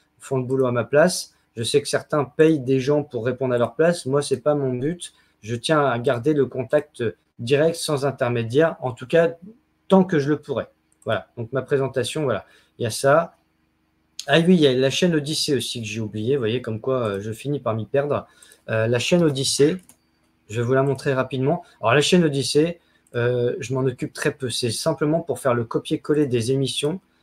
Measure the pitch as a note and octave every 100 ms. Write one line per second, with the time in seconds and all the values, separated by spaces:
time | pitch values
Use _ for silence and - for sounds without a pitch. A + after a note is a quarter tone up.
0 | _ _ - C3 B2+ C3+ C3 A#2+ A2+ C#3+
1 | F3 F3+ - _ _ - A2+ D3 - -
2 | - D#3 C3 - D#3+ D#3+ B2 C3+ B2+ D3
3 | D3 A#2+ A2+ B2+ C3 A#2+ A#2 - D#3+ F3
4 | C3 C#3 C#3+ B2 D3+ D3 C3+ B2 C#3 F3
5 | - _ _ _ G#2+ A#2+ - D#3 C#3+ A#2
6 | A#2+ A#2+ B2+ D3+ B2 B2+ A#2 D3+ - -
7 | A2+ - _ _ A#2 C#3 D#3+ E3 - D3
8 | C#3 - B2 A#2+ A2+ B2+ D#3+ - C3 A#2
9 | B2 E3 E3 - - - _ _ _ F#3+
10 | F#3 D#3 C#3 D3 - A#2+ F2+ _ _ _
11 | - G#2 - - A2+ C3+ B2+ C#3+ C3+ B2+
12 | A#2 D#3 C#3+ G2+ - _ _ _ A#2 -
13 | C#3 D3+ F3 - _ _ _ _ _ _
14 | _ _ - D3+ E3+ F#3 C#3+ B2+ C3 -
15 | F3+ D#3+ C#3+ D#3 - C3+ G#2+ B2 G#2+ G#2+
16 | G#2+ G#2 A2 C#3+ A2 B2 B2 A2 C3 C3
17 | A2+ G2 G#2+ A2 C3+ C#3+ A#2+ A2+ G#2+ C#3
18 | C#3+ A#2 - _ - - - A2+ A2+ A#2+
19 | A#2+ F3+ E3 C3+ C3+ - D3 F#3 - _
20 | _ _ _ _ _ G#2+ A#2+ C3+ C#3 C3+
21 | D3 C3 B2 C3 C3 E3+ - _ A2 C3
22 | D3 F3+ D#3+ C#3 B2 C#3+ D#3+ E3+ _ _
23 | _ A#2+ A#2+ B2 A#2+ - A#2+ C3 C3 B2
24 | D3+ - D3+ - B2+ - A#2+ G#2+ - D#3
25 | D3+ D#3+ E3+ A#2+ C3+ A#2+ A#2 D3 - D#3
26 | - D3+ C#3+ A#2+ A2 C3+ C3 - D3 F#3
27 | - _